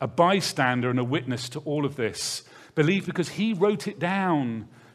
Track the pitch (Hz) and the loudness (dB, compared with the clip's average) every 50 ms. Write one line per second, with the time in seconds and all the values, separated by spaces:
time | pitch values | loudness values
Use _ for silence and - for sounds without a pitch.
0 | 139 113 110 170 170 180 202 190 - - - - 131 123 123 123 120 127 123 127 | -6 -2 2 4 4 4 4 2 0 -2 0 2 2 2 2 2 2 2 2 0
1 | 123 123 127 113 120 131 123 117 - - - 156 - 156 143 151 143 135 143 127 | 0 0 -2 -2 -2 -4 -4 -6 -6 -8 -10 -8 -6 -4 -2 -2 -2 -2 -2 -2
2 | 113 104 92 - - - - - - - - - - - _ 160 147 156 196 190 | -2 -2 -2 -4 -6 -6 -6 -8 -12 -16 -20 -20 -20 -6 _ 2 2 2 2 0
3 | - 175 - 180 160 - - 160 208 226 220 160 196 208 214 - - 208 - - | -2 -2 -2 -2 -4 -2 -2 -2 -2 0 2 2 2 2 2 0 -4 -8 -4 -2
4 | 165 175 196 196 190 180 165 143 131 117 113 110 104 - - - - - | -2 0 0 0 2 2 2 2 2 0 -4 -6 -8 -12 -16 -20 -20 -20